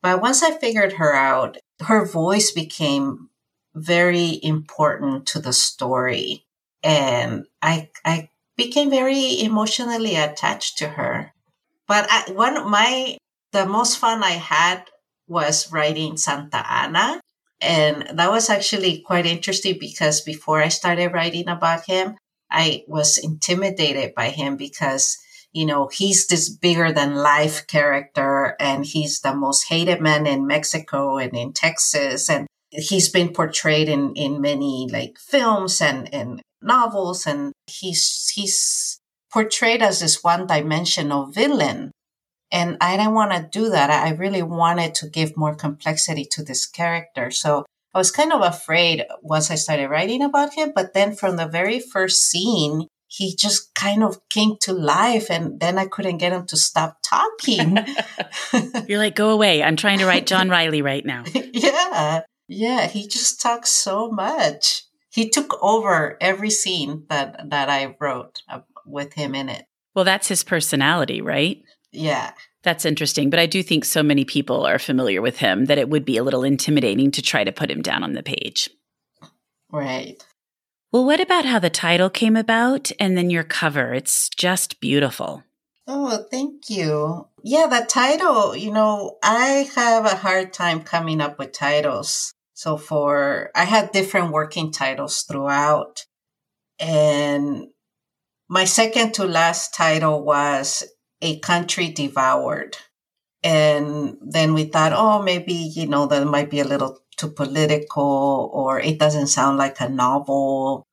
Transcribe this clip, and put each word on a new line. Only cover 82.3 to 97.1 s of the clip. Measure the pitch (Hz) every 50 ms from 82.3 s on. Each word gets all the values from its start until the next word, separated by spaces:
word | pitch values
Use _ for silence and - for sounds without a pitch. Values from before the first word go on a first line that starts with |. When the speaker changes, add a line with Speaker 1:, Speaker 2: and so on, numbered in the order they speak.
| 220
Speaker 2:
about | 226 220 226 226 226 233 247 269 277 277 - - _
and | 208 196 185
then | 180 175 175
your | 175 170 156
cover? | 156 - - - 160 143 143 127 120 120
It's | 131 131 - - - - -
just | - - - 180 185 185 - - - _
beautiful. | - 143 139 143 143 127 - - - - 73 - - _ _ _ _ _ _ _ _
Speaker 1:
Oh, | - 269 277 285 262 226 208 208 -
thank | - 254 277 294 - - - -
you. | 220 190 170 156 151 151 151 156 165 175 - _ _ _ _
Yeah, | 214 254 311 320 311
the | 254 240 233
title, | - - 262 247 262 294 320 359 349 277 226 202 196 -
you | 190 208 214 208
know, | 214 214 214 208 208 202 - - - -
I | 202 220 233 247 269 277 277 277 277 -
have | 254 247 240 226 226 220
a | 214 190
hard | 190 190 196 185 185 185 185 -
time | - 185 175 165 160 160
coming | - - 170 165 160 156 156
up | 147 147 147 -
with | 139 135 -
titles. | - 147 143 147 147 147 147 127 - 147 - - - - - - _ _ _ _
So | - - 165 156
for, | 147 - - 160 151 147 143 143 143 139 143 143 - - - -
I | - 175
had | 190 214 220 202 196 -
different | 196 190 190 - 196 175 170 151
working | 151 151 151 - 180 160 156 156
titles | - 147 131 135 135 139 135 - - -
throughout. | - 143 139 139 143 139 139 143 151 151 147 143 - - - - _ _ _ _ _ _ _ _ _ _ _ _ _ _ _
And | 160 160 160 151 151 151